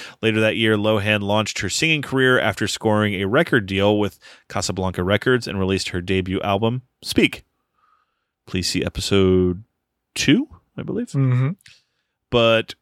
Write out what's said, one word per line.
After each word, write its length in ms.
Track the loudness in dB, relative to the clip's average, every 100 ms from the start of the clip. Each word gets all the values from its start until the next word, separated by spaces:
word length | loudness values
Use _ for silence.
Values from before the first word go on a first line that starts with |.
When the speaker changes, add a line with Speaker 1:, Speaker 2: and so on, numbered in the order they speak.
| -18 -4
Speaker 1:
Later 200 | 0 2
that 160 | 0 2
year, 200 | 2 2
Lohan 460 | 2 0 0 -2
launched 360 | 0 0 -2 -4
her 100 | -6
singing 340 | -2 0 -2
career 360 | -2 0 2 2
after 300 | 0 -2 -4
scoring 460 | -2 0 2 0
a 100 | -2 0
record 400 | 0 2 0 0
deal 320 | 2 2 2
with 220 | 0 -6 -20 -20 -12
Casablanca 540 | -8 -6 -4 -4 -2
Records 460 | 0 2 2 0 0
and 100 | -4
released 300 | -2 -2 -2
her 120 | -6
debut 400 | -2 -2 -2 -2
album, 400 | 0 0 0 -2 -8 _
Speak. 420 | -4 0 0 -2 -20 _ _ _ _ _ _ _ _ _ -8
Please 220 | -4 -2
see 160 | -2
episode 800 | -4 -4 0 2 4 4 2 -2 -10 _ _ _ _
two, 340 | -2 2 2 2 -10 _ -12
I 60 |
believe. 260 | -8 -6 -4
Speaker 2:
Mm-hmm. 420 | 0 2 2 0 -4 -14 _ _ _ _ _ -2
Speaker 1:
But 440 | 2 4 4 0 -10